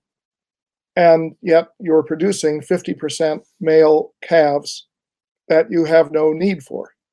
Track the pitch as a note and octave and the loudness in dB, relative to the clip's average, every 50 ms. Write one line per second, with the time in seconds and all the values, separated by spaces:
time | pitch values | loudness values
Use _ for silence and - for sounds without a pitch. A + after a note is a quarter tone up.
0 | _ _ _ _ _ _ _ _ _ _ _ _ _ _ _ _ _ _ - F3+ | _ _ _ _ _ _ _ _ _ _ _ _ _ _ _ _ _ _ -2 2
1 | F3 E3+ E3 E3 D#3+ D#3+ - _ - - D#3+ E3 E3 - _ - G3 E3 D#3 D#3+ | 4 4 4 4 2 -4 -10 _ -2 0 2 2 0 -2 _ -12 -4 0 0 0
2 | D3 - D#3+ D#3+ E3 G3+ F#3+ - - D#3 D3+ D3+ C#3 - F3+ F3+ - - C#3 - | 0 0 -4 -4 -2 -2 -2 -2 -4 -4 -4 -4 -6 -4 -6 -6 -4 -8 -10 -8
3 | D#3 D3 - - D#3+ D#3 D3+ - - _ _ - - D#3+ D#3 D#3+ D#3+ D3+ D#3 D#3 | -8 -10 -6 -4 -4 -4 -4 -6 -10 _ _ -8 -2 0 4 4 4 4 4 2
4 | D3+ - _ _ - - E3+ E3 D3+ D3 C#3+ D3 D3 - - - - _ _ _ | 0 -4 _ _ -8 0 2 2 2 2 0 -2 -6 -8 -18 -18 -20 _ _ _
5 | _ _ _ _ _ _ _ _ _ - E3 D#3+ D#3+ - F#3+ E3+ D#3+ D3+ E3 E3 | _ _ _ _ _ _ _ _ _ 0 0 0 0 0 -2 -4 -2 2 2 2
6 | D#3+ D3 D#3 D#3 D#3 D#3 D#3 D#3+ F#3 G3+ F#3+ D#3 C3 - - - - - _ _ | 2 2 0 -2 0 0 -2 -2 -2 -4 -4 -4 -10 -14 -14 -14 -14 -14 _ _
7 | _ _ | _ _